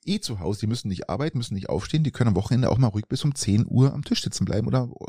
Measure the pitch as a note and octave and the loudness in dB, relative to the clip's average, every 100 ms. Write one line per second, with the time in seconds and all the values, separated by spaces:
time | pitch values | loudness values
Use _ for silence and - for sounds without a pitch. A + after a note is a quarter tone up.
0 | - G#3 - G#2+ F#2 G#2 A2 A#2 - F2+ | -6 -4 -4 -6 -4 -2 -2 -2 -4 -6
1 | - G2 D3+ B2+ A#2+ G2 F#2+ E2 - D#3 | -4 -4 -2 -4 -4 -6 -2 -4 0 0
2 | D3+ - A#2 F2+ G2+ B2 B2+ A2+ B2+ G2+ | 0 2 2 2 2 2 2 4 2 2
3 | - C3+ D3 C#3 - G#2 A#2 A#2 C3+ C#3 | -4 -2 -2 -2 2 2 4 4 4 2
4 | - A#3+ - - - G#2 A#2+ B2+ A#2+ - | -2 -2 -2 -2 -2 0 0 0 -2 -8